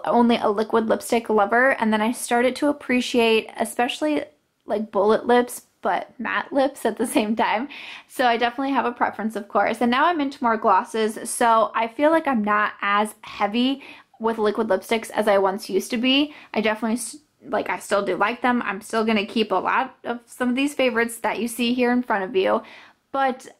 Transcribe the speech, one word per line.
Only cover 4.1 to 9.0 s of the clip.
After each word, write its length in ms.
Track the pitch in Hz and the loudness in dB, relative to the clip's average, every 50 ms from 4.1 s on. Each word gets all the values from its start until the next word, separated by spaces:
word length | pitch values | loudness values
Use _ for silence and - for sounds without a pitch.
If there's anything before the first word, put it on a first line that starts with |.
| 294 294 - - _ _ _ _ _ _ _ | 0 -2 -4 -6 _ _ _ _ _ _ _
like, 260 | - 220 214 214 - | -6 -4 -4 -4 -4
bullet 360 | - 202 196 214 220 - - - | 0 0 4 4 4 2 4 4
lips, 400 | 240 247 247 247 - - - _ _ _ | 4 4 4 0 -4 -16 -18 _ _ _
but 300 | - 220 175 - - - - - | -4 -2 -2 -2 -4 -8 -12 -8
matte 320 | 220 196 196 202 - - - | -6 -2 -2 -2 -4 -2 0
lips 320 | 277 262 285 285 - - | 0 0 0 -2 -2 -4
at 120 | 233 214 - | -4 -2 -2
the 100 | 220 226 | -4 -2
same 280 | - 311 214 208 226 | -2 -2 -2 -2 0
time. 320 | 214 202 175 185 220 269 - - - - - - - - _ | 0 0 0 0 -2 -4 -6 -10 -16 -16 -16 -18 -18 -20 _
So 180 | - - 254 | -4 0 2
I 120 | 240 233 240 | 2 2 2
definitely 360 | 247 240 240 - 269 277 277 | 0 -2 -2 -2 -4 -2 0
have 120 | 247 226 | 0 0
a 60 | 240 | -2
preference, 440 | 240 - | -2 -2